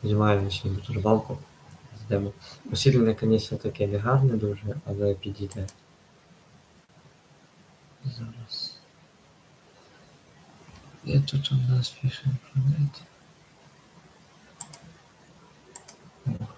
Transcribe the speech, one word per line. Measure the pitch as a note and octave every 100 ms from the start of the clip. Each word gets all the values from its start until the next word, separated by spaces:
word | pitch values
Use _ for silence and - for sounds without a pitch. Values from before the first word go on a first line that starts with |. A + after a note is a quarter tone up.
Знімаємо | G#2+ G#2+ G#2+ G2+ G2
сьогодні | - - F#2+ -
рибалку. | G#2+ G2 A2+ - B2+ - - - - - - -
Йдемо. | G2+ G2+ - - - -
Посилення, | G#2 C#3 B2+ A2+
конечно, | A2 A2 A2 - C#3
таке | G#2+ - G2+
не | G2+
гарне | A2 C3+ C3 A2+
дуже, | G#2 G2 G#2 D3 -
але | G2 G2+
підійде. | G2+ G2+ G2 G#2 G#2+ G2 - - - - - - - - - - - _ - - - - - - - - - - -
Зараз. | C3+ A#2 A#2 A2+ A2+ G#2 G#2 - - - - - - - - - - - - - - - - - - - - - - -
Де | - C#3
тут | C#3 C#3 C#3
у |
нас | C3+ B2 B2+ B2
пише | - C3 - C3+ C3 -
інтернет? | C#3 C3+ D3+ C#3+ - - - - - - - - - - - - - - - - - - - - - - - - - - - - - - - - - -
О. | - A2